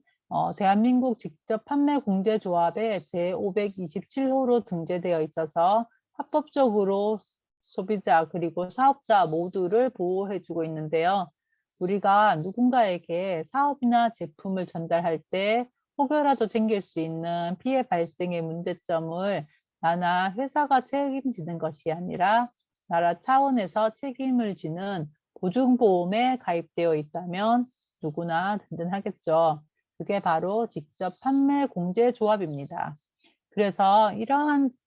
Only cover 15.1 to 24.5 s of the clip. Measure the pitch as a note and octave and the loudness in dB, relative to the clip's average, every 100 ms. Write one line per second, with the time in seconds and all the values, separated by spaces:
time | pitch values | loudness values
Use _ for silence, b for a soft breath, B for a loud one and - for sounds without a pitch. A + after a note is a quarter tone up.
15.1 | D#3+ - F#3 G3+ A3+ B3 _ _ - C4+ | -2 -4 -2 0 0 -2 _ _ -4 0
16.1 | D4+ C#4+ C4 G#3+ A3+ A3 G#3 - E3 D#3+ | 2 2 2 0 0 0 0 -4 -6 -4
17.1 | E3 E3 E3+ E3+ F#3 B3+ C4+ - F3 E3+ | -4 -4 -4 -4 -4 -2 -2 0 -2 -2
18.1 | - F3+ F3 D#3+ E3 F3+ F3 - E3 E3 | -4 -4 -4 -4 -6 -6 -8 -4 -4 -4
19.1 | E3+ G3 F#3 D3 b _ - E3 F3 F3 | -4 -4 -4 -8 b _ -4 -2 0 0
20.1 | F3+ F#3 F#3+ C4+ D4+ C#4+ C4 B3+ C#4 C#4 | 0 -2 -4 -4 -2 2 0 0 -4 -2
21.1 | C4+ B3+ A#3 D#3+ E3+ D#3+ D#3 D#3+ D#3+ F3+ | -4 -6 -6 -8 -6 -6 -6 -6 -6 -6
22.1 | F3 F3+ A3+ A#3+ _ _ _ - E3+ E3+ | -2 2 2 0 _ _ _ -4 0 0
23.1 | F3 - C4 C#4 B3+ F#3 G#3+ A3 - C#4 | 0 2 2 4 2 0 0 -2 -2 -10
24.1 | B3 C4 B3 G#3+ | -6 0 0 0